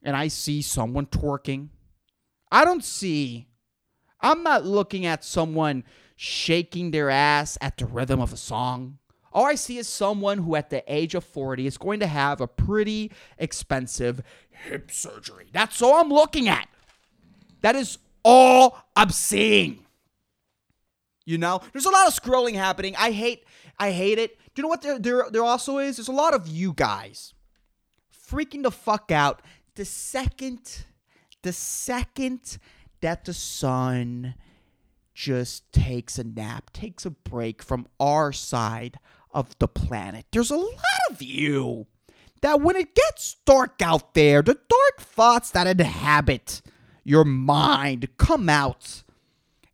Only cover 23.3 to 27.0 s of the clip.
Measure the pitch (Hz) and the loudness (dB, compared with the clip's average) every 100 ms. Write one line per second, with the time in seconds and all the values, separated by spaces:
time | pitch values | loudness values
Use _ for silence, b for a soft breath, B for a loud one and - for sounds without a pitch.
23.3 | 240 b b b - 202 180 196 214 226 | -6 b b b -6 -4 -2 0 0 -2
24.3 | - b - 311 320 285 262 226 247 - | -8 b -8 -6 -4 -4 -4 -2 -2 0
25.3 | 220 233 240 277 277 277 247 226 269 320 | 0 0 0 -2 -4 -4 -6 -6 0 2
26.3 | 269 165 156 185 147 123 98 | 0 -2 -6 -4 -2 -2 -2